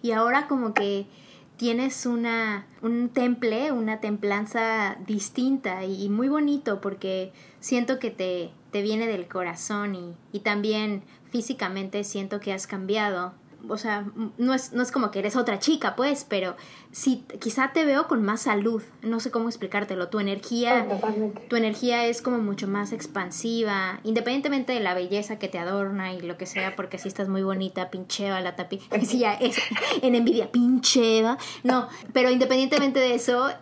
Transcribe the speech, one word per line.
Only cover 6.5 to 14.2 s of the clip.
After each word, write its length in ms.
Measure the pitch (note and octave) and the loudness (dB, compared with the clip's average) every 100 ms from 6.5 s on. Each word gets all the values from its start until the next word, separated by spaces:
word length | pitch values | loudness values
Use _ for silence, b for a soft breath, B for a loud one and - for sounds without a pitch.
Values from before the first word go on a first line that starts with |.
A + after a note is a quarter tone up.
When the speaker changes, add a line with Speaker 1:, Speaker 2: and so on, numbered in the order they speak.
| C#4+ A#3+ G3 | 0 0 -2
Speaker 1:
porque 520 | G3+ F#3+ F#3+ F#3+ F#3+ B B B | -4 -4 -4 -4 -4 B B B
siento 400 | - B3 A#3+ C4 | -2 0 0 -2
que 120 | A#3 | -4
te, 380 | - F#3 F3+ E3+ - - | -4 -4 -4 -6 -12 -6
te 120 | G#3 | -4
viene 240 | G3+ G#3+ A3+ | 0 0 0
del 180 | G3+ F3 | -4 -4
corazón 680 | F#3+ F3+ E3+ - G#3 G#3 F#3+ | -6 -6 -6 -4 -4 -4 -6
y, 180 | F3 E3+ - | -10 -14 -10
y 100 | G3+ | -4
también 600 | G#3 G#3 G#3+ G#3+ G#3+ G3+ B B - | -2 0 0 0 -2 -4 B B -6
físicamente 720 | A#3+ A3+ C4 F#3+ F#3+ F#3+ G3+ | -6 -4 -4 -4 -4 -4 -6
siento 340 | G#3 G3+ G3 G3+ | -4 -6 -6 -6
que 140 | G3+ | -4
has 140 | F#3+ - | -6 -6
cambiado. 640 | G3 F#3+ G#3+ G#3 F#3 F3+ - - - - | -6 -2 0 0 -2 -4 -8 -20 -20 -8
O 120 | G#3+ | -6
sea, 260 | A3+ G#3 G3+ | -2 -4 -4
m-, 160 | - | -6